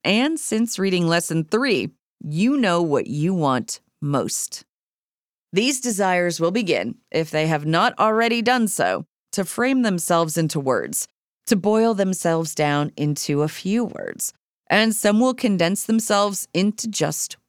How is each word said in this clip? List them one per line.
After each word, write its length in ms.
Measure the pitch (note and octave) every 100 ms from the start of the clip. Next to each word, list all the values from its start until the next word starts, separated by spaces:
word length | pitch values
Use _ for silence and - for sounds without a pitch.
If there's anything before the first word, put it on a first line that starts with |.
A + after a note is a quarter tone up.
and 360 | - G#3 C#4 D#4+
since 400 | - A3 A#3 -
reading 280 | F#3+ F3+ E3
lesson 360 | E3+ F3 E3
three, 480 | D#3+ G#3+ C4+ F3 F#2+ - _ _
you 360 | D3 D3+ A3 C#4+
know 240 | A3 F3
what 260 | E3+ C#3 -
you 260 | D3 D#3+
want 480 | F#3+ D3 B2+ - - _ -
most. 640 | C#3+ C#3 E2+ - - - - _ _ _ _ _ _ _ _
These 260 | F3 B3 C4
desires 600 | B3 G3 G3 F3+ F3 E3
will 120 | E3
begin, 440 | G3+ F#3+ B2+ G#2 - _
if 180 | - D#3
they 160 | D#3 D#3+
have 180 | D#3 D3
not 320 | E3 A3+ -
already 420 | G#3+ A3 A#3 A#3
done 260 | A3+ B3+ G#3+
so, 380 | - F#2 F#2+ D#3+ _ _
to 140 | - F#3
frame 380 | - B3 C4+
themselves 540 | A#3 F3+ - E3+ E3 D3+
into 220 | D#3+ D#3+
words, 480 | C3+ A#2 C2 - - _ _ _ -
to 80 | G#3
boil 380 | G3 A3 A3+
themselves 600 | G#3 F#3+ F#3 F3 E3 E3
down 380 | - D3 D3 D3 -
into 440 | D3+ C#3+ - C#3+
a 60 | D3+
few 380 | - F#3 A3 A#3
words, 480 | - G1+ - - - _ _ -
and 280 | G3 A3+ G#3+
some 240 | G#3 G#3+
will 140 | B3+
condense 500 | B3+ A#3+ F#3+ E3+ G3
themselves 640 | - A3 A3 G#3 G3+ G3 -
into 340 | E3+ G3+ G#3 A3+
just 500 | G3+ D#3 D#3 - -